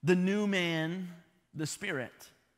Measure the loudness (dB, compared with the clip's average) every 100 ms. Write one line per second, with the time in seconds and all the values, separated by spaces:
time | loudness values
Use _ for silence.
0 | 4 4 4 2 2 2 0 0 -2 -4
1 | -8 -12 -20 _ _ -8 -6 -6 -4 -4
2 | -6 -12 -20 _ _